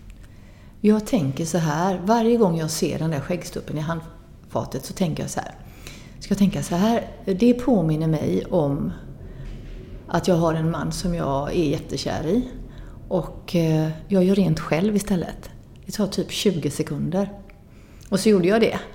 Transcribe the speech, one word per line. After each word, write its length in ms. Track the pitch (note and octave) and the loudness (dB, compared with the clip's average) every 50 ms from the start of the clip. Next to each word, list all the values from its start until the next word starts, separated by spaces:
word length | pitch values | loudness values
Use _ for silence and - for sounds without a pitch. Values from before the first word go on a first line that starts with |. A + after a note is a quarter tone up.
| - - - - - - - - - - - - - - - - | -20 -20 -18 -18 -20 -20 -20 -20 -20 -20 -20 -20 -20 -20 -12 2
Jag 240 | - G#3 G#3+ G#3+ G#3 - | 4 4 4 4 2 2
tänker 380 | C#4 G#3 C#3+ C3+ C3+ - E3 | 2 2 2 0 0 -2 -2
så 120 | D#3+ - F3 | 0 0 0
här, 420 | D#3+ D#3 C#3+ D#3 F3 G3 F#3+ F3+ F3 | 2 2 2 2 2 0 0 0 2
varje 320 | G3 A3+ A#3+ A3 A3+ A#3+ A#3 | 2 4 4 6 4 4 6
gång 200 | A3+ F3 E3 E3 | 4 4 4 2
jag 140 | D#3 D#3 | -2 -2
ser 280 | - - G3 D3 - - | -2 -2 -2 -2 0 -2
den 120 | D#3 D#3+ | -2 -2
där 80 | E3 D#3 | -2 -2
skäggstubben 580 | - - F3+ E3+ - - - - - - - D3+ | -2 -4 -4 -4 -6 -8 -10 -10 -8 -6 -6 -4
i 40 | |
handfatet 1040 | D3+ E3 E3 D#3+ - - - - - - - - - - - A#2 A#2 - - B2 - | -4 -4 -4 -6 -8 -12 -16 -20 -20 -20 -20 -20 -20 -6 -4 -4 -4 -4 -6 -8 -8
så 80 | - - | -8 -4
tänker 300 | - F#3+ D#3+ C#3+ - C#3 | -2 -2 0 0 -2 -4
jag 60 | C#3 | -4
så 100 | - - | -6 -6
här. 160 | - - - - - - - - - - - - - - - - | -8 -8 -12 -16 -18 -18 -18 -18 -16 -16 -16 -16 -18 -18 -18 -16
Ska 120 | - - | -4 -2
jag 60 | G3+ G3 | 2 4
tänka 260 | G3+ F3+ - C#3+ C#3 | 4 4 4 0 -2
så 120 | - E3+ | -2 0
här, 320 | E3+ G3 A3+ A#3 G#3+ - - - - - | 2 4 4 2 2 0 -4 -10 -8 -4
det 280 | G3+ F#3+ F#3 A#3 B3 A#3+ | -2 0 4 6 6 6
påminner 540 | A#3+ - - B3 F#3+ D#3+ D#3+ D#3 D3+ D#3+ D#3+ | 4 4 4 4 4 4 2 2 2 2 2
mig 380 | D#3 D3+ - E3+ F3+ F#3+ - - | 2 2 2 0 0 0 0 0
om 420 | - F3 D3 C#3+ C#3 D3 C#3+ - - - - - - - - - - - - - - - - - - - - - - - - - | 2 2 2 2 0 -2 -2 -4 -6 -8 -12 -14 -16 -14 -14 -14 -14 -12 -12 -12 -12 -12 -12 -14 -14 -14 -14 -14 -14 -16 -10 -4
att 200 | - F3 - G3+ | -4 -2 2 2
jag 80 | F3+ | 2
har 180 | D#3+ E3+ D#3+ D#3 | 4 4 2 2
en 180 | D#3+ D#3 D#3+ | 2 0 0
man 200 | E3 - - E3 | 0 -2 -2 -4
som 240 | D#3+ - - F3+ E3+ | -4 -4 -2 -2 -2
jag 340 | E3+ D#3 C#3 C3+ C#3 D3 - F2 | 0 -2 0 -2 -2 -2 -2 0
är 80 | F3+ D#3+ | 0 2
jättekär 600 | C#3+ E3 - - - - C#3 - - F2 - D3 D#3 | 2 0 -2 -4 -6 -6 -6 -4 -4 -4 -4 -2 0
i. 200 | G3 B3 B3 B3+ - - - - - - - - - - - - | 0 0 0 -2 -8 -12 -12 -14 -14 -16 -16 -16 -16 -16 -8 -4
Och, 480 | F#3+ F#3 D3+ - - - - - - | -2 -2 -2 -4 -8 -14 -10 -2 0
eh, 340 | E3+ E3 D#3+ D#3+ D#3 D#3 D#3 D#3+ - - - | 2 2 4 2 2 2 0 -2 -6 -4 0
jag 160 | G3+ F#3 F3+ | 2 4 4
gör 120 | F#3 G3+ | 6 6
rent 240 | G#3 F#3 D#3+ D#3 D#3 | 4 4 4 2 0
själv 360 | - - D3 D#3 F#3+ A3 G#3 | 0 0 0 2 2 2 2
istället. 540 | G3 G3 - G3+ F3 - - - - - - - - - - - - - | 0 0 2 0 0 0 -4 -8 -10 -14 -16 -18 -18 -20 -20 -20 -16 -14
Det 60 | - | -10
tar 160 | - - G#3 G3+ | -4 -2 -2 0
typ 240 | - - E3+ - | 0 -2 -4 -4
tjugo 380 | - - - G#3+ E3+ D#3+ C#3 D3 | -4 0 2 2 2 2 -2 -2
sekunder. 600 | - - D#3 - D3 C#3+ C#3+ D3 E3+ F#3+ G3+ G3+ - - - - - - - - - - - - - - - - | -2 -2 -4 -4 -2 -4 -2 -2 0 -2 -2 -2 -6 -12 -16 -18 -20 -20 -20 -20 -20 -20 -20 -20 -20 -20 -6 -2
Och 100 | G3+ F#3+ | -2 2
så 100 | - A3 | 4 6
gjorde 180 | G#3 F#3 E3+ F3+ | 6 6 6 6
jag 140 | G#3 A#3 | 6 6
det. 180 | A3+ - - - - - - | 4 4 2 -2 -6 -10 -14